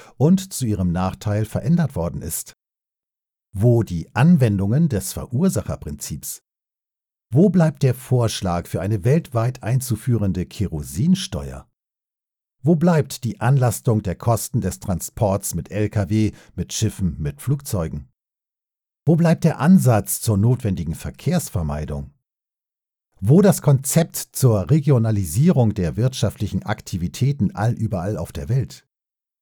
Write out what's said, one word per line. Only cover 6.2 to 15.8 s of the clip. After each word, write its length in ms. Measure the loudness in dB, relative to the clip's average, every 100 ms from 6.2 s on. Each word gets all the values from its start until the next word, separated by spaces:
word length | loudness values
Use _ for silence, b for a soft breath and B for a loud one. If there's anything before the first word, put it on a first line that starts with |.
| -12 -16 _ _ _ _ _ _ _ _ -2
Wo 160 | 4 4
bleibt 360 | 4 2 2
der 100 | 0
Vorschlag 720 | 0 0 0 0 -2 -4 -4 -4
für 140 | -6
eine 240 | -2 0
weltweit 580 | 2 0 0 -2 -2 -4
einzuführende 840 | -2 -2 -2 -4 -2 0 0 -2
Kerosinsteuer? 1200 | -4 -6 -6 -6 -8 -2 0 0 -2 -8 -8 -14 -20 _ _ _ _ _ _ _ _ _
Wo 140 | 0
bleibt 480 | 2 2 2 0 -6
die 180 | -8 -2
Anlastung 640 | 2 2 2 0 0 0
der 140 | -2 -4
Kosten 440 | 0 -2 -2 -4
des 200 | -4 -6
Transports 760 | -4 -6 -6 -2 0 0 -4
mit 160 | -8 -6
L 200 | -4